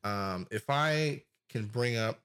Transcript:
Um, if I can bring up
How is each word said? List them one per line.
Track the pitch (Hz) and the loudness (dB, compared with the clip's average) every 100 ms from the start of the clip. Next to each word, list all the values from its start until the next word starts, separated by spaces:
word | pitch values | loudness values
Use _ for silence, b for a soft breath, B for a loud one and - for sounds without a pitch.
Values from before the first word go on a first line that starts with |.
Um, | 104 101 98 92 90 | -2 -2 -2 -4 -4
if | 110 - | -6 0
I | 139 156 151 151 143 - _ _ | 2 4 2 0 -2 -10 _ _
can | 117 104 | -6 -4
bring | 120 120 117 | 0 0 2
up | 110 - | 0 -2